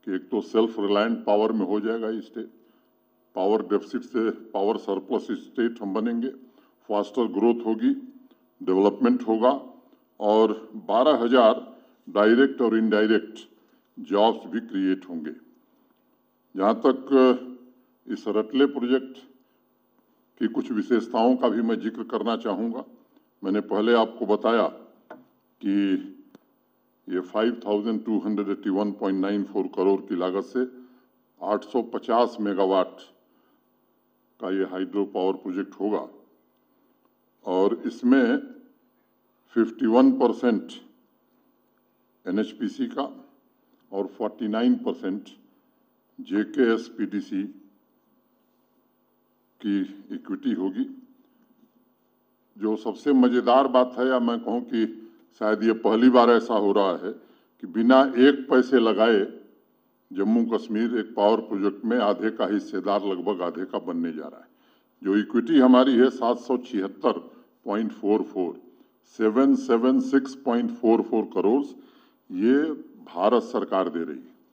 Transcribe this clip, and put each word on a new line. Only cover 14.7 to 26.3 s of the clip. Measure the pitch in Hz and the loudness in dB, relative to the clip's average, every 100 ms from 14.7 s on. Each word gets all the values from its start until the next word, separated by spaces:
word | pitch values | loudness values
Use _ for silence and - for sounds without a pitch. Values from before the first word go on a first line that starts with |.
| 98 95 92 - | -4 0 -2 -4
होंगे। | 85 76 - _ _ _ _ _ _ _ _ _ _ _ - | -12 -12 -14 _ _ _ _ _ _ _ _ _ _ _ -2
जहाँ | 98 113 143 | 0 2 2
तक | 131 - 135 127 123 - - - _ _ _ - | 0 2 6 6 4 -2 -18 -20 _ _ _ -10
इस | - 110 | -8 -2
रटले | 104 107 131 139 | -2 -2 2 0
project | - 120 131 131 - - _ _ _ _ _ _ _ _ _ _ _ | 0 -2 -2 -4 -20 -20 _ _ _ _ _ _ _ _ _ _ _
की | 113 | -4
कुछ | - - | -4 -6
विशेषताओं | 110 - 120 - 113 120 131 | -6 0 0 0 0 2 2
का | 220 | 0
भी | 110 | 0
मैं | 113 113 | -2 -2
जिक्र | 107 - 110 | -4 -8 -8
करना | 117 117 113 | -4 -4 -4
चाहूँगा। | 113 95 117 110 - _ _ _ _ _ | -4 -4 -6 -8 -14 _ _ _ _ _
मैंने | 95 104 | -4 -4
पहले | - 104 110 117 | -2 -2 2 2
आपको | 110 - 107 | 2 -2 -2
बताया | 104 - 113 98 - - _ _ - _ _ _ _ | 0 2 2 0 -4 -20 _ _ -20 _ _ _ _
कि | 101 101 98 92 98 92 - | -2 0 0 -2 -6 -18 -20